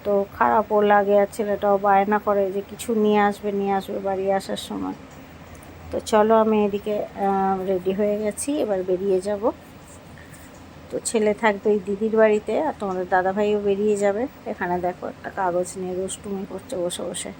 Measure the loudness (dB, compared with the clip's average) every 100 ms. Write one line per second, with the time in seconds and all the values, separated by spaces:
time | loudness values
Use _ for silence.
0 | 2 0 0 0 2 2 2 2 6 4
1 | 6 4 4 0 -4 0 2 2 4 4
2 | 4 0 2 0 0 -2 -8 -12 -4 2
3 | 4 4 4 0 -4 -2 0 -2 -2 -6
4 | -4 -2 0 -2 -2 -8 -8 -8 -8 -10
5 | -14 -20 -20 -20 -20 -20 -20 -18 -8 -8
6 | 0 2 6 4 4 4 2 0 -4 -4
7 | -4 -2 0 2 0 0 0 -2 -2 0
8 | 0 0 -2 -4 -4 -2 -2 -2 0 -2
9 | 2 0 0 -2 -2 -4 -16 -20 -20 -20
10 | -20 -20 -20 -20 -20 -20 -20 -20 -8 -6
11 | -2 0 0 2 0 2 2 0 0 -4
12 | 0 4 4 4 0 -2 -2 -4 -6 -4
13 | 0 2 2 0 0 0 0 0 0 2
14 | 0 0 -4 -8 -12 -6 -4 -2 -2 -4
15 | -10 -10 -12 -2 0 0 -4 -6 -6 -6
16 | -6 -8 -8 -8 -8 -12 -10 -4 -4 -4
17 | -8 -8 -10